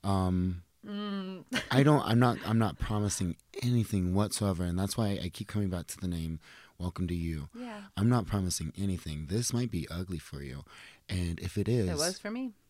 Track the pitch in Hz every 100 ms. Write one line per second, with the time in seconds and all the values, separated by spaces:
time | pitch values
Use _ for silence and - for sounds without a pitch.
0 | 98 98 92 92 90 87 - _ 208 202
1 | 208 196 190 185 - 254 - 127 143 147
2 | - 117 123 - - 113 110 - - 107
3 | 104 - 92 - _ - 123 120 104 101
4 | 90 92 104 - 101 87 87 87 98 -
5 | 107 101 90 - 107 107 98 87 - -
6 | 92 85 82 80 - - - _ 90 -
7 | 90 87 82 78 73 233 247 208 - -
8 | 110 123 92 104 92 - 78 - 98 87
9 | 82 76 76 101 120 120 123 87 76 85
10 | 92 85 - 71 71 67 - - - -
11 | - 92 87 85 92 - 101 120 92 87
12 | 165 185 208 233 262 -